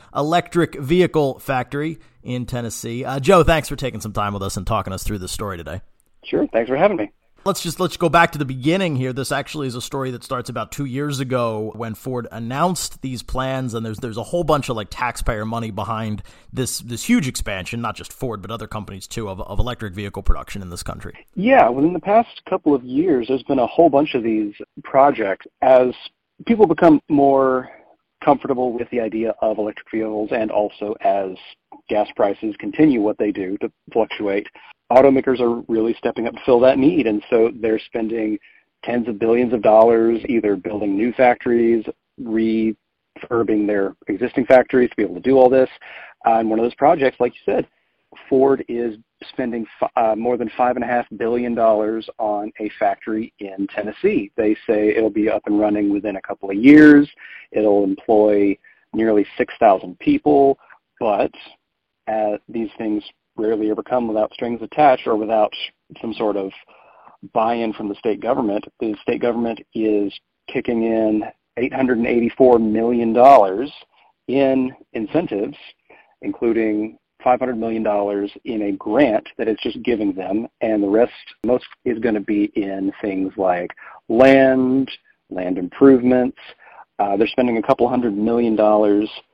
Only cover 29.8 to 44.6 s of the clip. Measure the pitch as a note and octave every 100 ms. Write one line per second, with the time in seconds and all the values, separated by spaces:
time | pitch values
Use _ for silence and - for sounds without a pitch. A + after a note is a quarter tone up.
29.8 | - A2+ A2 G#2+ G#2+ A#2+ G#2+ G#2 G#2 -
30.8 | G#2+ A2 G2+ G2 F#2+ F#2 - - _ -
31.8 | - G#2+ A2 - G2+ G2 A2 G2+ G#2+ G2
32.8 | D#3 B2 G#2 G2+ G#2+ G2+ F#2 G#2 C3 _
33.8 | - A#2 G#2+ - G#2 G2+ - - - -
34.8 | - B2 C#3 C3+ C3 B2+ A#2+ A#2 - A2+
35.8 | A2+ A2+ A#2+ A#2+ A#2 A#2 - A#2+ B2+ C3+
36.8 | C#3+ F3 A2+ G#2+ - A#2+ A2+ A2+ A2 A2
37.8 | - A#2 A2 A2+ A2 G#2 _ _ _ _
38.8 | - A#2+ A#2 G2+ A2+ A#2 B2 A#2+ A2 A2
39.8 | A2+ A2+ A2+ A2+ - A#2 G#2+ G2 - G#2+
40.8 | G#2 G2 A#2+ A2+ B2 A#2+ B2 A#2+ A#2 A#2
41.8 | A2 - _ - A#2+ A2 A2+ A2 A2 A2
42.8 | _ _ _ - - A#2 G#2+ G#2+ G#2 G2+
43.8 | F#2+ F2 - G2 A#2+ - A#2+ B2+